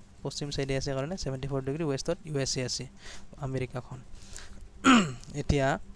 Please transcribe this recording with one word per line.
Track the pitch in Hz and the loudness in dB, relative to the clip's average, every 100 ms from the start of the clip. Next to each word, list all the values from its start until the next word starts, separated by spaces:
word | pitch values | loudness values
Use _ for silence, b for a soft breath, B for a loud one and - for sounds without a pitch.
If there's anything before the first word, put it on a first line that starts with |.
| - - | -18 -10
পশ্চিম | 143 - 143 139 | -8 -4 -4 -2
চাইডে | 135 135 | 0 0
আছে | 147 | 0
কাৰণে | 135 143 190 | -2 -2 -4
ছেভেণ্টি | 139 135 135 | -4 -2 -2
ফ'ৰ | 139 131 | -2 0
ডিগ্ৰী | 151 156 | 0 0
ৱেষ্টত | 135 - 175 156 | 0 0 -2 -2
ইউ | 139 | 0
এছ | 131 139 | 0 0
এ | 123 | -2
আছে, | - 139 - B B B - 135 | -4 -6 -12 B B B -6 -2
আমেৰিকাখন। | 131 123 127 - 127 - - B B B B - - | -2 -2 -6 -8 -10 -12 -12 B B B B -12 4
<clears throat> | 262 240 160 123 - 147 | 8 8 8 -2 -8 -4
এতিয়া | - 143 135 180 - | 4 6 6 2 -2